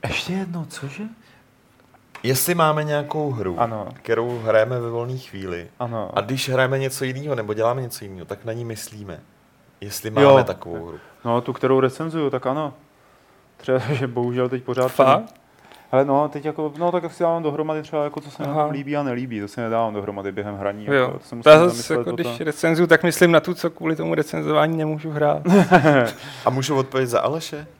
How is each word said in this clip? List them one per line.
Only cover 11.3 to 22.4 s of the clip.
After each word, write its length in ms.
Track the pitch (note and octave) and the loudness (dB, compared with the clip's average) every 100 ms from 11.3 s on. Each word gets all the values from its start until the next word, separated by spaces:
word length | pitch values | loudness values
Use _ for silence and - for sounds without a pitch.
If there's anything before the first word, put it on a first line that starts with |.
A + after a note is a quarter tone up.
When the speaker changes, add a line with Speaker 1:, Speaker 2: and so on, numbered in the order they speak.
| A#2 | -2
Speaker 1:
tu, 120 | A#2+ | -2
kterou 260 | B2 C3 C3 | -2 2 4
recenzuju, 500 | C3 C3 D#3+ D#3+ C#3+ | 2 0 -6 -2 -2
tak 160 | B2+ B2+ | -2 -4
ano. 260 | C#3 D3+ C3 _ _ _ _ _ _ _ _ | -4 -6 -10 _ _ _ _ _ _ _ _
Třeba, 220 | - C3 | -2 -2
<laughs> 120 | A2+ | 0
že 160 | C#3+ B2+ | -4 -2
bohužel 420 | A#2+ A#2+ B2 B2+ | -2 -2 0 -2
teď 140 | B2+ | -2
pořád 240 | B2+ B2 B2+ | -4 -2 0
Speaker 3:
Fakt? 200 | - C3 | 2 2
Speaker 1:
ten-, 200 | D3+ A3+ - _ _ - - - | 2 -2 -18 _ _ -20 -20 -2
hele, 140 | B2+ C#3+ | 0 2
no, 240 | C#3 D3 | 0 0
teď 160 | D3 D3 | -4 -8
jako, 280 | D3+ D3+ D3 | -6 -8 -4
no, 140 | F3 | -2
tak 220 | F3+ E3 | -2 -6
si 100 | - | -4
dávám 200 | E3+ E3 | -2 0
dohromady 380 | D#3 C#3+ D#3 D#3 | -4 -4 -4 -6
třeba, 220 | D3+ D#3 | -6 -4
jako, 180 | D3 D3 | -4 -6
co 100 | C#3+ | -14
se 120 | - | -10
mi 40 | D3 | -6
na 60 | |
tom 80 | D3+ | -2
Speaker 3:
Aha. 100 | D3+ | -2
Speaker 1:
líbí 260 | C#3 C#3 D3 | -2 -4 -4
a 60 | |
nelíbí. 380 | C#3+ B2 B2+ A2 | -2 -4 -6 -8
To 60 | G2+ | -8
si 140 | - | -6
nedávám 320 | A2+ A2+ A2+ | -2 0 0
dohromady 380 | G#2+ G2+ G2+ G2 | -2 -6 -6 -6
během 260 | F#2+ G#2 G2+ | -6 -8 -4
hraní, 280 | G2+ G#2 G#2+ | -4 -4 0
Speaker 3:
Jo. 80 | |
Speaker 1:
jako, 240 | C#3 B2+ B2 | 0 0 -4
to 40 | |
se 60 | - | -12
Speaker 3:
To 60 | A#2+ | 2
Speaker 1:
musím 160 | C3 | 10
Speaker 3:
já 80 | D#3 | 10
zase, 100 | F3 A#2 | 10 2
Speaker 1:
zamyslet 220 | A#2 A#2+ | -2 -2
Speaker 3:
jako, 120 | A#2+ | -2
Speaker 1:
o 40 | |
Speaker 3:
když 140 | A#2+ D#3 | -4 -4
Speaker 1:
tom. 180 | A#2+ | -4